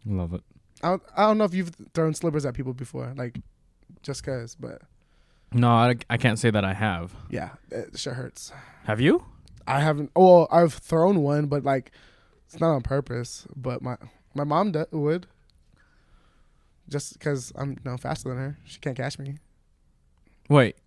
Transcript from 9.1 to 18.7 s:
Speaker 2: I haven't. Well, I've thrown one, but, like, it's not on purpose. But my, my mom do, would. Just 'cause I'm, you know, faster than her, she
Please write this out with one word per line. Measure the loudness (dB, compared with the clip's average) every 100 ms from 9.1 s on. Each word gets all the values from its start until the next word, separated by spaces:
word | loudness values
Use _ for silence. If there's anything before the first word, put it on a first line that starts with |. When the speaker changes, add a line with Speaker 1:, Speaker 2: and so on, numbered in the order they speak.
| 4 0 -20 -20 -12 -4
Speaker 2:
I | 0
haven't. | 0 0 0
Well, | 6 10 10 8
I've | 6 4
thrown | 2 -4 2 4 2
one, | 2 0 0
but, | -2
like, | 0 -2 -4 _ -20 _ _ _ _
it's | -2
not | 0
on | 0
purpose. | 0 -4 -4 -6 -8 -12 -18 -10
But | -8 -6
my, | -6 -10 -14 _ _
my | -6
mom | -2 0 0
do, | -2 -4
would. | -2 -2 -2 -6 _ _ _ _ _ _ _ _ _ _ _ _ _ _ _ -10
Just | -10 -10 -10
'cause | -6 -6 -8 -10
I'm, | -10
you | -8
know, | -10 -8
faster | -8 -8 -8
than | -8
her, | -8 -12
she | -18